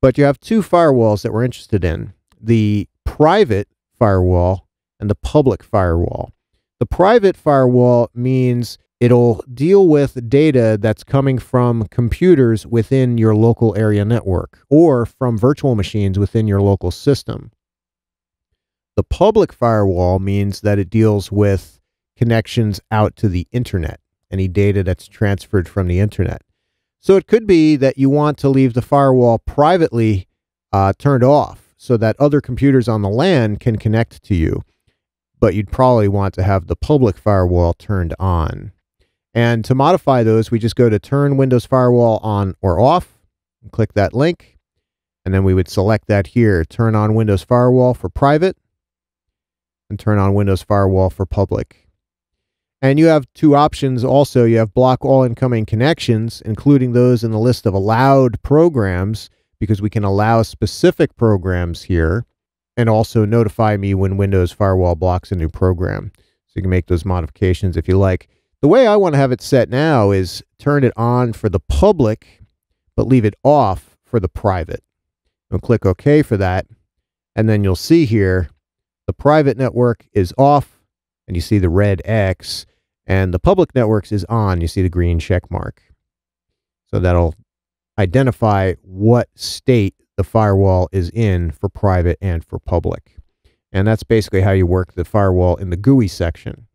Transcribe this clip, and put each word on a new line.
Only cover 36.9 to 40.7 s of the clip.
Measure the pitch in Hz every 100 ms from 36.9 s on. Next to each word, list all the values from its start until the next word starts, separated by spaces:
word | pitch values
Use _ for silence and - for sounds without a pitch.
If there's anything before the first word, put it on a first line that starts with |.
| 151 120 -
firewall | - 101 90 87 85
turned | 87 - 101 85 85
on. | 95 87 78 92 104 _ _ _ _ _ _
And | 117 117 117 104
to | 131
modify | 143 180 - 131
those, | 113 110 113
we | 117
just | 113